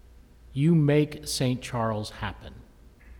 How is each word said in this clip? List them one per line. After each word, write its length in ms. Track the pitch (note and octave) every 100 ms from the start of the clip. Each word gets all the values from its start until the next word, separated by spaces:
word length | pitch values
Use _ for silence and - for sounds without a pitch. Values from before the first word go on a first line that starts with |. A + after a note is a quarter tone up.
| - - - - -
You 200 | C3+ D#3
make 540 | E3 C#3+ D3+ D3+ - -
Saint 340 | - B2+ B2
Charles 480 | - A#2+ A2+ G#2+ G#2+
happen, 440 | - G#2 - - - - - - - -